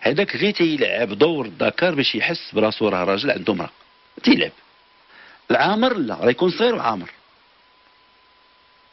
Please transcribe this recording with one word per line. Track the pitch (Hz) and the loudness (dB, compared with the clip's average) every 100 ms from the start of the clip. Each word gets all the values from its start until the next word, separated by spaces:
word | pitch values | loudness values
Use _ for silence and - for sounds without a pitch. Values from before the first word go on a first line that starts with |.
هذاك | 110 147 202 139 | 0 0 0 0
غير | 196 | 0
تيلعب | 202 165 147 104 98 117 101 | 2 0 2 0 0 -2 2
دور | 160 156 113 | 2 2 -4
الذكر | 85 113 - 180 | -2 -2 0 0
باش | 143 127 | 0 -2
يحس | 107 - 170 - | -2 -4 -4 -6
براسو | 107 107 - 107 | -2 0 0 0
راه | 92 | 0
راجل | 90 98 135 | 0 0 -2
عنده | - 95 | -2 -2
امراه، | 92 82 - _ _ _ - | -4 -6 -14 _ _ _ -2
تيلعب. | - - - - _ _ _ _ _ - - - - | 2 2 0 -8 _ _ _ _ _ -20 -20 -12 -2
العامر | 120 160 214 170 | 2 2 2 2
لا، | 160 120 | 0 -4
راه | 82 104 | 0 0
يكون | 123 180 | 2 0
صغير | - 240 | 2 0
وعامر. | 220 123 101 - - _ _ _ _ _ _ _ _ _ _ _ _ _ _ _ _ _ | 2 -2 -4 -8 -18 _ _ _ _ _ _ _ _ _ _ _ _ _ _ _ _ _